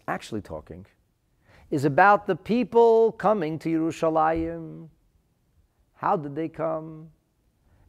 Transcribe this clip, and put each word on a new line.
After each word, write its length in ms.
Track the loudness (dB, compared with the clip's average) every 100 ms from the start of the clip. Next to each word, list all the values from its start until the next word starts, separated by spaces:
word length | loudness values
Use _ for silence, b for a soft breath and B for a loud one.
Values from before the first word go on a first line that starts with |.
| -8
actually 340 | -8 -6 -10
talking 440 | -10 -14 -14 -18 -20 _ _ _ _ _ b b b
is 120 | -2
about 440 | 0 4 6 6 2
the 80 | -6
people 760 | -2 -2 2 4 6 6 4
coming 440 | 2 0 0 -2 -4
to 120 | -2
Yerushalayim. 1200 | -2 -2 -2 0 2 0 0 -4 -8 -12 -16 -20 _ _ _ _ _ _ _ _ _ _ _
How 200 | -2 -2
did 200 | -4 -6
they 120 | -8
come? 640 | -6 -6 -6 -10 -16 -20 _ _ _ _ _ _ _